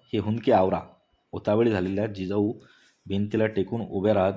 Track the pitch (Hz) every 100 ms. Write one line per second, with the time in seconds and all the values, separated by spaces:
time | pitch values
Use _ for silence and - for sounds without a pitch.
0 | _ 110 104 113 123 107 95 87 - -
1 | _ _ _ - - 107 117 104 92 98
2 | 110 98 92 101 104 - - _ _ _
3 | - 98 104 110 110 107 92 117 107 98
4 | 101 101 92